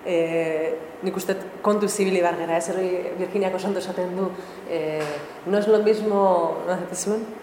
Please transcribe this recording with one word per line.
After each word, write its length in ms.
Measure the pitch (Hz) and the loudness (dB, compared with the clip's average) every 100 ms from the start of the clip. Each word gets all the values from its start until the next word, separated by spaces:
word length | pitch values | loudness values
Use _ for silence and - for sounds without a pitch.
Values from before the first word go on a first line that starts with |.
eh, 880 | 185 170 165 165 160 156 160 160 - - | 0 0 2 0 0 0 -2 -4 -8 -6
nik 140 | 190 185 | -4 -4
uste 180 | - 190 - - | -4 -4 -6 -2
kontu 260 | 208 208 202 | 2 2 0
zibili 340 | - 190 185 | 2 2 4
behar 160 | 175 170 | 2 0
gara, 180 | 165 170 | 0 0
ez? 120 | 175 | 0
Hori 440 | 185 185 180 - - | -2 0 -2 -4 -4
Virginiak 360 | 180 202 190 | -2 0 0
oso 140 | 185 185 | 0 -2
ondo 120 | 185 | -2
esaten 340 | 180 185 180 180 | -4 -4 -4 -2
du, 140 | 190 185 - - - | -4 -4 -12 -14 -6
eh, 320 | 165 156 156 151 147 - - 175 | -2 -2 -2 -4 -6 -10 -10 0
no 120 | 208 | 2
es 100 | 208 | 6
lo 100 | 214 | 6
mismo, 760 | 214 214 214 202 196 175 165 - 170 | 6 4 4 4 6 4 2 -2 -2
no 80 | |
esaten 220 | 180 175 175 | -4 -4 -4
zuen? 280 | 196 214 220 - | -2 -2 -4 -10